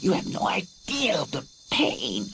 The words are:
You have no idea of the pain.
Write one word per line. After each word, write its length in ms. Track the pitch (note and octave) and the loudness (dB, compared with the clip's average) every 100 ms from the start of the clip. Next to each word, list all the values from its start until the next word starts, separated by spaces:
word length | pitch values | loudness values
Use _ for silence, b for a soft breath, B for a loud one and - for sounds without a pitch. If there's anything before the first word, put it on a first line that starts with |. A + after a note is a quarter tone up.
You 120 | - | 4
have 140 | F3+ - | 2 0
no 200 | - - | -2 0
idea 720 | - F3+ - - C#4 C4 G#3 | 0 -2 -10 -6 0 2 0
of 80 | C3 | 0
the 160 | C#3+ - - - | -6 -8 -20 -4
pain. 560 | - D4+ - A#3+ G3 G3+ | 2 2 0 -2 -2 -4